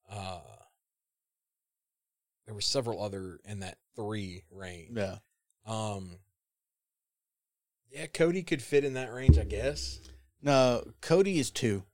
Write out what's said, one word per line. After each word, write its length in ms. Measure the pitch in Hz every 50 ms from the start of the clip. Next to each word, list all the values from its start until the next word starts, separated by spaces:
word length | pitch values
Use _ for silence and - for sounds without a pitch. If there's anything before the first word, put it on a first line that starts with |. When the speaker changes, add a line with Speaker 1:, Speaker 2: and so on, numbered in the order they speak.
| _ _
Speaker 1:
Uh, 320 | 104 104 95 92 92 87 69 60 55 53 - _ _ _ _ _ _ _ _ _ _ _ _ _ _ _ _ _ _ _ _ _ _ _ _ _ _ _ _ _ _ _ _ _ _ _ _
there 100 | - 107
were 60 | 101
several 400 | - - - 143 123 117 110 90 101
other 360 | 104 98 98 95 92 87 - _
in 140 | 101 104 98
that 180 | 92 92 - _ _ _ _
three 480 | - 110 104 110 107 98 95 90 92 - _
range. 460 | - 98 95 92 87 85 82 80 120 113
Speaker 2:
Yeah. 200 | 101 95 92 104 _ _ _ _ _ _ _ _ _
Speaker 1:
Um, 520 | 110 110 110 110 107 101 98 95 90 87 95 98 _ _ _ _ _ _ _ _ _ _ _ _ _ _ _ _ _ _ _ _ _ _ _ _ _ _ _ _ _ _ _ _ _
yeah, 140 | - 147 156 160
Cody 360 | _ - 165 170 175 190 170
could 180 | - 170 139
fit 220 | 117 - - 143 139
in 100 | 143 131
that 180 | 127 131 120 117
range, 240 | 127 131 135 - -
I 60 | 107
guess. 560 | 98 101 101 117 135 147 - - - - - - - - - _ _ _ _
Speaker 2:
No, 420 | - 143 139 135 131 127 123 120 - - - _
Cody 360 | - - 165 180 196 196 190 160
is 120 | 131 -
two. 320 | - - - 117 101 98 98 _